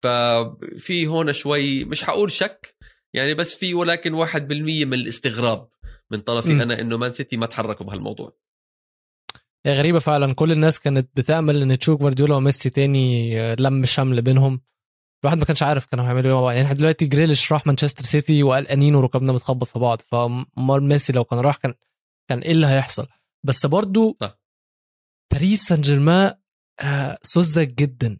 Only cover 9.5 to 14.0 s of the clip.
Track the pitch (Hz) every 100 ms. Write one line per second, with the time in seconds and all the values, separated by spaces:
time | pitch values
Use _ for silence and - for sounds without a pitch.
9.5 | _ 139 139 151 170 151 147 139 131 156
10.5 | 156 156 156 - 135 127 - 123 156 156
11.5 | 147 135 131 - 151 143 131 143 143 135
12.5 | 139 131 131 139 139 127 120 117 113 113
13.5 | 113 135 135 127 -